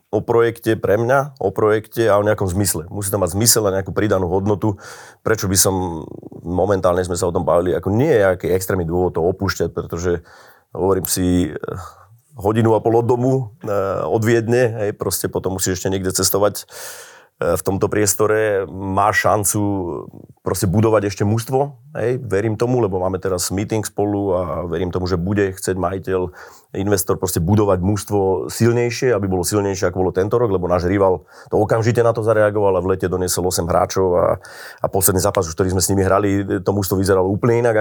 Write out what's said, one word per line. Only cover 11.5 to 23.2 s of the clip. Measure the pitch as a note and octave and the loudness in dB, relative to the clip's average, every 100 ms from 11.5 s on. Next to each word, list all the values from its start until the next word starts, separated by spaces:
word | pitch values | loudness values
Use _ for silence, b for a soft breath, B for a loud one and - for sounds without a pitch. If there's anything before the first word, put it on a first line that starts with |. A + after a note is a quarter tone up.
| - - F2+ B B B _ _ | -4 -10 -10 B B B _ _
hodinu | - F#2+ A2 A2+ | -4 0 2 2
a | G#2+ | 2
pol | A#2 A#2 | 2 2
od | A#2+ | 2
domu, | B2 B2+ C3+ A2+ - | 2 2 0 -4 -10
e, | A2 G2+ G2 F2+ | -4 -2 -2 -2
od | D#2 A2 | -2 0
Viedne, | A2 A#2 A2 A#2+ B2 A2+ | 2 2 2 2 2 0
hej, | G#2 | -6
proste | G2+ G2+ - F#2 | -4 -4 -4 -4
potom | F#2+ F#2 | -4 -4
musíš | F#2+ G2 F2+ | -4 -2 -2
ešte | G2 | -2
niekde | F#2+ F#2 | -2 -2
cestovať, | F#2 F2+ G2 G#2 G2+ - B B B B B B - | -2 0 2 0 -2 -14 B B B B B B -4
e, | E2 | -2
v | F2+ | -2
tomto | - F#2+ G2+ | -2 -2 0
priestore, | G2+ G2+ - G#2 G#2+ G#2+ G2 F#2+ | 0 0 0 0 0 0 -2 -4
má | F#2 G2 F#2+ G#2 | -6 -4 0 0
šancu | - - G#2 G2+ G#2+ G2+ G2 E2+ C2+ G1+ - - - | 2 2 0 0 -2 -2 -2 -4 -8 -12 -18 -20 -10
proste | - F#2+ G2 | -6 -2 0
budovať | G#2 A2 G#2+ G2+ | 4 4 4 0
ešte | - | -2
mužstvo, | G#2 A2+ A#2 C3 C#3+ C#3 - | 0 0 0 -2 -2 -6 -12
hej, | - A#2+ B2+ | -4 -2 -4
verím | A#2+ G2 A2 | -2 -2 0
tomu, | G#2+ B2 B2 | 0 0 2
lebo | G#2 F#2 | 0 0
máme | F2+ | -2
teraz | F#2+ | -2